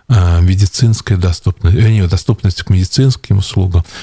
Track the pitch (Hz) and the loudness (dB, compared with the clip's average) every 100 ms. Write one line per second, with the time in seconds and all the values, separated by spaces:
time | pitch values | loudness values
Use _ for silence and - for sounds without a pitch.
0 | - 117 87 85 90 95 101 - 117 107 | -2 0 2 2 2 2 0 0 0 0
1 | - 95 92 82 - - 87 90 110 107 | -2 -2 -2 -2 -4 -2 0 2 2 2
2 | 90 92 - 107 98 - - 92 92 - | 0 -2 -2 -2 -2 -4 -2 0 0 0
3 | 131 123 - 98 - - 92 87 - - | 0 -2 -2 -2 0 -2 0 0 -2 -10